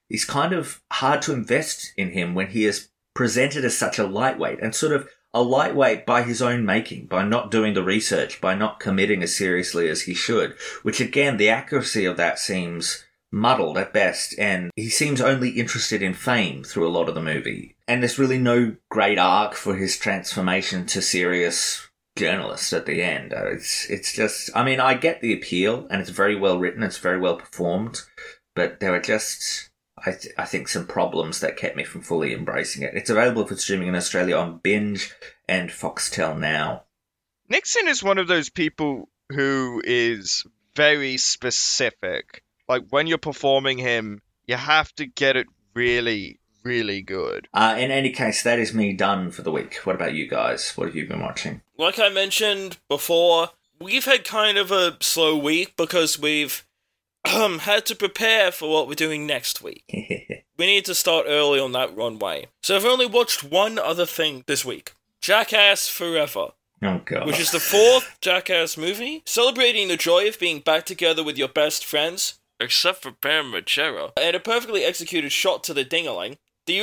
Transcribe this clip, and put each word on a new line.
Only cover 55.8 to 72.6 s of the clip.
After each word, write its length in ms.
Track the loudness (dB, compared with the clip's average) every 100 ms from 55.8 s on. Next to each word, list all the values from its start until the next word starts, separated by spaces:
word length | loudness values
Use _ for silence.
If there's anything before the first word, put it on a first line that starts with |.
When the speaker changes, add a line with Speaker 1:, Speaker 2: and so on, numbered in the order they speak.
| 0 2 2 0
Speaker 3:
we've, 460 | 0 0 -2 -6 -12 _ _ _ _ _ 0
um, 340 | 2 2 0
had 260 | 0 0 0
to 80 | -2
prepare 560 | -4 0 2 4 4
for 180 | 0 0
what 160 | 0 0
we're 60 | -2
doing 300 | -2 -2 -4
next 340 | -4 -4 -6
week. 220 | -10 -16 -10
Speaker 1:
<laughs> 540 | -10 -8 -10 -8 -14 _ 0
Speaker 3:
We 100 | 4
need 180 | 4 2
to 80 |
start 320 | 0 2 2 2
early 320 | 2 4 4
on 120 | 2
that 240 | 0 -2 -2
runway. 480 | -6 -4 -4 -6 -10 _
So 140 | 0 2
I've 100 | 4
only 220 | 2 2
watched 360 | 2 2 -2
one 360 | 0 2 2 0
other 260 | 0 0 0
thing 380 | 0 -2 -2 -4
this 180 | -2
week. 300 | -2 -8 -12 -20 _ _
Jackass 680 | 2 2 6 8 8 6 0
Forever. 600 | -4 -2 0 0 -2 -6 -8 _ _
Speaker 1:
Oh, 180 | -2 -2
God. 220 | -2 -4 0
Speaker 3:
Which 140 | 0
is 100 | 0
the 100 | 0
fourth 560 | 4 8 8 8 2 -4
<laughs> 40 |
Jackass 560 | 0 0 2 0 0 -2
movie, 460 | -4 -4 -6 -8 -4
celebrating 640 | 2 4 4 2 2 0
the 100 | 0
joy 300 | 4 4 4
of 100 | 0
being 220 | -4 -2
back 260 | 0 0 0
together 380 | -2 0 0
with 120 | -2 -2
your 120 | -2
best 360 | 2 2 0
friends, 560 | -2 -2 0 -2 -6 -6 _
except 420 | -8